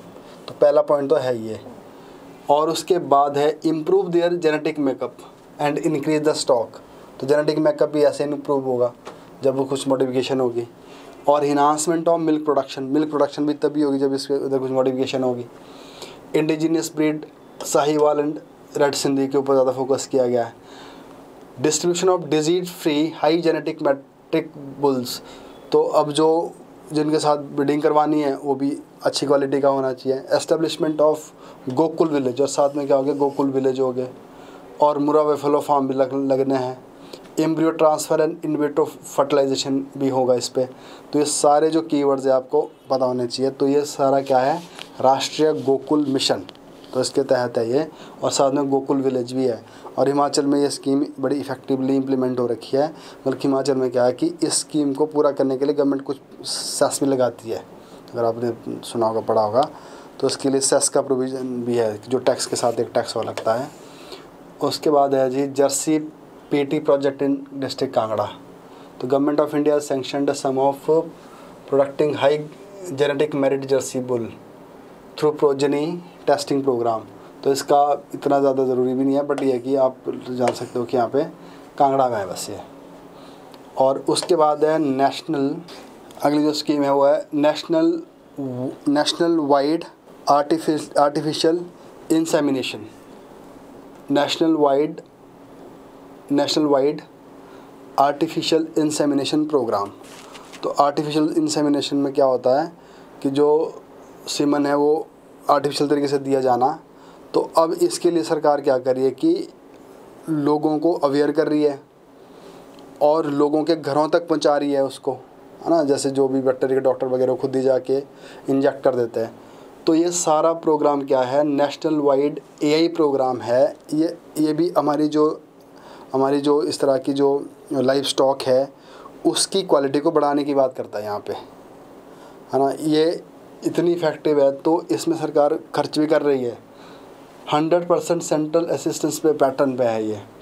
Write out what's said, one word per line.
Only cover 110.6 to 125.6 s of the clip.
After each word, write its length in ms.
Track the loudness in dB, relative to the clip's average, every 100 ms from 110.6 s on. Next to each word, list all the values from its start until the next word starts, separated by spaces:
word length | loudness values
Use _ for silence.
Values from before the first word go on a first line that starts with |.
| 2 2
को 140 | 0
aware 380 | 2 2 2 2
कर 160 | 2 2
रही 160 | 2
है 180 | 2 -2 -12 _ -20 -20 -20 -20 -20 -20 -20 -20 -14 0
और 240 | 2 2 0
लोगों 380 | 0 2 2
के 120 | 0 0
घरों 340 | 0 0 2
तक 180 | 0 0
पहुंचा 300 | 0 2 2
रही 160 | 0
है 100 | 0
उसको, 280 | -2 -4 -6 -8 -10 -20 -20 -8
है 60 | 0
ना। 140 | 2
जैसे 260 | 2 0 0
जो 180 | 0 0
भी 140 | 2
वेटरनरी 340 | 0 0 0 2
के 60 |
डॉक्टर 260 | 2 0 0
वगैरह 280 | 0 0 0
खुद 200 | -2 0
ही 60 |
जाके 360 | 2 0 0 -4 -4 -14 -20 -10 -4
inject 340 | 0 0 0
कर 120 | 0 0
देते 240 | -2 -4
हैं। 160 | -6 -10 -20 -20 -20 -6 2
तो 80 | 2
ये 160 | 2
सारा 420 | 0 0 2 2
program 520 | 2 0 2 2 0 0
क्या 160 | 0
है, 220 | 2 0
नेशनल 520 | 2 2 0 -2 -2 0
वाइड 460 | 2 2 2 -2 -12 -4
एआई 240 | 0 2 2
प्रोग्राम 540 | 2 0 2 0 -2
है। 340 | 0 2 2 0 -6
ये, 240 | -2 -2 -4 -8 -2
ये 140 | 0
भी 200 | 0 0 0
हमारी 300 | 0 0 0
जो, 340 | 2 0 0 -12 -20